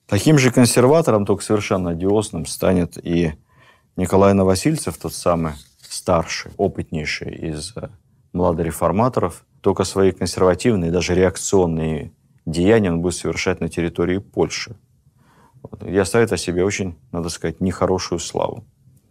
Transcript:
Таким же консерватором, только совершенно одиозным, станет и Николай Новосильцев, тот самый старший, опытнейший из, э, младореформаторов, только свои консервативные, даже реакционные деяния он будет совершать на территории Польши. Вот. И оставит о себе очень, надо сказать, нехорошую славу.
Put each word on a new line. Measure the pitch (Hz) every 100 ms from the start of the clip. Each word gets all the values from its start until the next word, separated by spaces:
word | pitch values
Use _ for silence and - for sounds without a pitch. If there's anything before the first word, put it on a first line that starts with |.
| -
Таким | 101 151 156
же | 127
консерватором, | 123 117 - 123 160 156 107 101
только | 98
совершенно | - 107 101 98 90
одиозным, | 85 92 104 104 85 73
станет | - 92 90 87 -
и | - 85 85 78 _ _ _ _ _ -
Николай | 92 95 98
Новосильцев, | 98 95 95 147 160 - 85
тот | 80
самый | - 92 85 80 73 - _
старший, | - - - 85 80 - - -
опытнейший | 98 - - 82 76 - - - 82
из, | 76 76 -
э, | - - _ _ _
младореформаторов, | - 90 85 82 80 85 90 123 117 95 - _ _
только | 101 92
свои | 95 98 95
консервативные, | 87 90 - 92 87 123 107 85
даже | 87 82
реакционные | 90 80 - - 98 87 80 80 78 - - _ _ -
деяния | 80 90 113 98
он | 85
будет | 87
совершать | 85 80 82 - 90
на | 82
территории | - 85 82 87 92
Польши. | - - 82 - - - _ _ _ _ _ _ _ _
Вот. | - -
И | - 92
оставит | 92 117 110
о | 92
себе | - 87
очень, | 95 - 95 85 _
надо | 85 85
сказать, | - 85 80
нехорошую | 92 90 98 92 - -
славу. | - 50 50 - - _ _ _ _